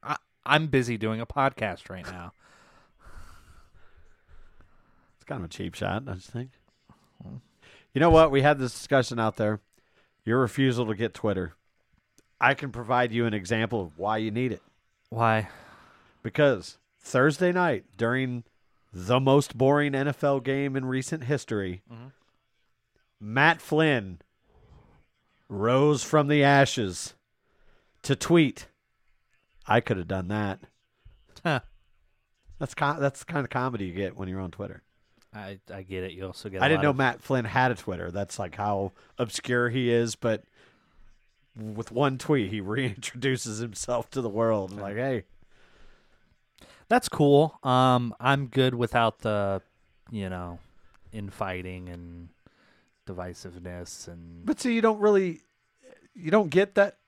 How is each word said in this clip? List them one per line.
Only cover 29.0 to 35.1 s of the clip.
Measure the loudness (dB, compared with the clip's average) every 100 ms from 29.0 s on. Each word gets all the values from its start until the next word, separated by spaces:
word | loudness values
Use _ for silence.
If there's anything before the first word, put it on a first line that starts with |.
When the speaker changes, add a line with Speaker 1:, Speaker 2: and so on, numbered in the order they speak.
| _ _ _ _ _ _ 2
Speaker 2:
"I | 2
could | 2 -4
have | -2
done | -6 -4
that." | -4 -4 -6 -12 _ _ _ -20 _ _ -10
Speaker 1:
Huh. | -4 -4 -6 _ _ _ _ _ _ _ -20 -10
Speaker 2:
That's | -10
co-, | -2 -2 0
that's | -2 -4
the | -8
kind | -6
of | -4
comedy | -4 -4 -4 -6
you |
get | -4 -6 -6
when | -8
you're | -6
on | -8
Twitter. | -10 -12 -12 _ _ _